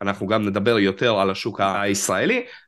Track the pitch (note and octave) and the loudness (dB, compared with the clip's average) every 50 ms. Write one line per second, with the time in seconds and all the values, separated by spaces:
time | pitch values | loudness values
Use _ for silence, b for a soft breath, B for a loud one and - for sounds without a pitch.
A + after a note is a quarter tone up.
0 | G2+ G2+ G2 - G2+ F#2+ G#2+ A2+ G#2 G2+ F#2+ G#2 G2 A#2+ A#2 A2 G2 F#2+ F#2+ - | -4 -4 -4 -4 -2 0 0 0 0 0 -2 0 2 2 4 4 4 2 2 2
1 | B2+ A#2+ A2 G2 G2 G2 F#2+ - - A#2 G2 - G2 G2 F#2+ G2+ G2+ G2+ G2+ G2+ | 0 2 2 2 2 0 0 -2 -6 -8 -2 0 0 0 0 0 -2 -2 -2 -2
2 | - - F#2 F#2+ B2 F#3+ B3+ A3+ A#3+ B B B B | -2 -2 -2 0 0 0 0 -2 -4 B B B B